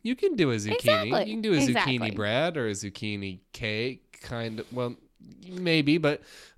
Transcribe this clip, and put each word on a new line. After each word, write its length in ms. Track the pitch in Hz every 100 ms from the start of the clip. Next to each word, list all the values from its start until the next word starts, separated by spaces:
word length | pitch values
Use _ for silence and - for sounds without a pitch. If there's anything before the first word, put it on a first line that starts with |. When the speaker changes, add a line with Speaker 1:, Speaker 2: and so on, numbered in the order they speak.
Speaker 1:
You 120 | 226 254
can 200 | 403 262
do 160 | 147
a 40 | 113
zucchini. 180 | 104 466
Speaker 2:
Exactly. 500 | - 640 - - 214
Speaker 1:
You 80 |
can 80 | 220
do 120 | 214
a 40 | 160
Speaker 2:
Exactly. 400 | 269 240 170 127
Speaker 1:
zucchini 180 | 113 101
bread 420 | 104 120 165 165
or 100 | 113
a 40 |
zucchini 680 | 98 104 95 107 101 98 92 _
cake, 680 | - 113 107 123 127 _ -
kind 380 | - 120 113 113
of. 120 | -
Well, 240 | 123 123 123 _ _ - - 180
maybe, 480 | 180 180 160 143 165
but, 240 | 151 147 - - -